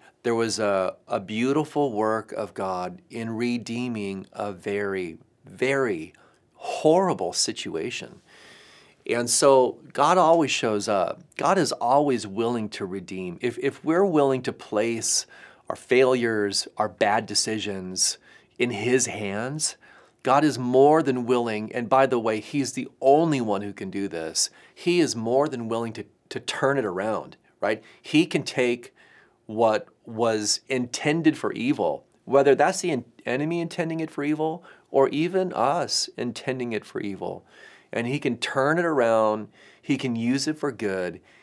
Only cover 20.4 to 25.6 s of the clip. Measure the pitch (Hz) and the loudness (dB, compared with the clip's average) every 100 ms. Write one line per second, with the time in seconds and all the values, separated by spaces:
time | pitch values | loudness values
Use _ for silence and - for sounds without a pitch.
20.4 | 151 123 123 127 143 156 143 127 120 123 | 4 2 2 6 8 6 4 -2 2 2
21.4 | 117 107 107 123 113 131 135 123 113 110 | 2 -4 -6 -6 2 4 4 2 0 -2
22.4 | - 143 127 - 123 - 131 143 165 139 | -4 -4 -4 -6 -12 0 4 6 4 2
23.4 | 110 101 101 95 95 98 98 82 80 80 | 0 -2 -4 -10 -8 -6 -6 -6 -6 -4
24.4 | - - - - - 175 143 117 113 131 | -4 -6 -20 -4 0 2 2 0 0 2
25.4 | 151 131 | 2 -2